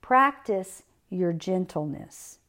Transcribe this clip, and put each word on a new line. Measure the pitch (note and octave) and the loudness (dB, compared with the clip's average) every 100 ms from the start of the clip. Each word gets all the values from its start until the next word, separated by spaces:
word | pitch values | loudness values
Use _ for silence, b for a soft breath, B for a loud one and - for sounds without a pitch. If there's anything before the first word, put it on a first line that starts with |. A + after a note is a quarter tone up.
practice | - B3+ C4+ C#4 - G3 F#3+ - _ _ _ | 4 6 6 2 -4 -2 -2 -14 _ _ _
your | F3+ F3 | -2 0
gentleness. | E3+ - F#3 F#3 - D3+ C#3 - - - - | 0 -2 -2 -2 -4 -4 -6 -12 -16 -20 -20